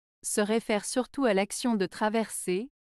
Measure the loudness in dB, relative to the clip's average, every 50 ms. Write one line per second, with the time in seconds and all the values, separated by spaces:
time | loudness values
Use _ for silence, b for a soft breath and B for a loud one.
0 | _ _ _ _ -8 -4 0 0 2 2 2 0 2 0 -2 -2 -2 -2 -2 -2
1 | -2 -2 -2 0 2 2 4 2 2 0 -4 -4 -2 0 2 2 0 -2 -2 -2
2 | -2 0 2 0 -2 -2 -6 -8 -4 -2 -2 -2 -4 -8 _ _ _ _ _